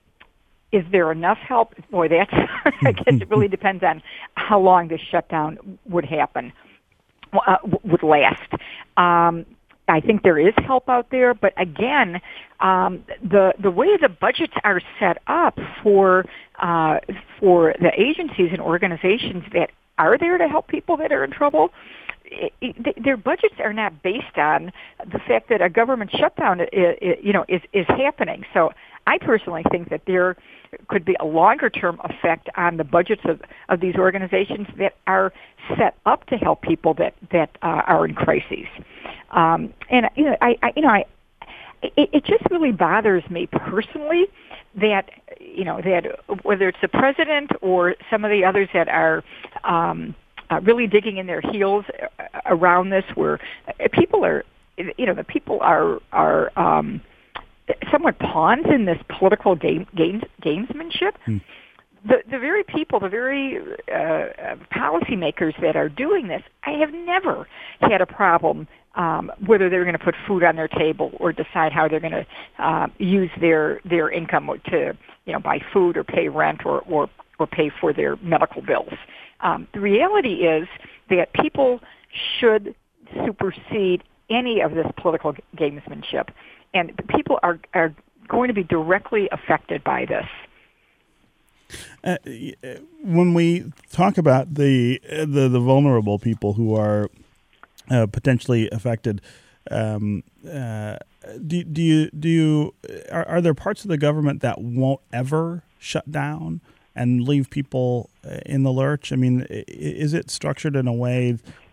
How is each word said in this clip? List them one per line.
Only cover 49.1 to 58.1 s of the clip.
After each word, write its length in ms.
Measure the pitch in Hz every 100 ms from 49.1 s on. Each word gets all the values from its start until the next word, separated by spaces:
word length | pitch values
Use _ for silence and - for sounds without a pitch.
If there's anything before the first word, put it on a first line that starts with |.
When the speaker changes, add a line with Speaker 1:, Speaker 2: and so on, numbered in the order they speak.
| 160 - - - -
Speaker 1:
um, 520 | - 170 170 165 160 - _ - -
uh, 100 | 160
really 240 | 185 233 226
digging 300 | 202 214 190
in 100 | 185
their 140 | 160
heels 440 | - 208 196 202 196 - - - - - -
around 440 | 165 180 180 190
this, 140 | 196 - -
where 240 | 151 151 - - - - -
people 320 | - 349 427
are, 200 | 226 151 - _ _ -
you 280 | 175 - 240
know, 80 |
the 100 | -
people 360 | - 302 - 220
are, 380 | - 160 165 - -
are, 460 | - 156 156 - -
um, 440 | 170 156 - - - _ _ - - _ - - -
somewhat 280 | 294 311